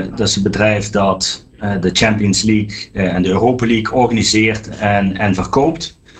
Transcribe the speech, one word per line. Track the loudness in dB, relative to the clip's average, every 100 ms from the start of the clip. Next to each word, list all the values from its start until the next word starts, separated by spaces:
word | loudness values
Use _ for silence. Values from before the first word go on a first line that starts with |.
| -4 -2
dat | -2
is | 0
een |
bedrijf | 0 2 2 0 -2
dat, | 0 0 0 -4 -8 -14 -8
eh, | -4 -2
de | 0
Champions | 0 0 2 0 0
League, | 2 0 0 -8 -10
eh, | -4 -2
en | 0
de | 0
Europa | 2 2 2 0
League | 0 0
organiseert | 0 2 2 2 2 2 0 -8 -4
en, | 0 2 0 0
en | 0 0
verkoopt. | 0 0 0 0 -8 -16 -20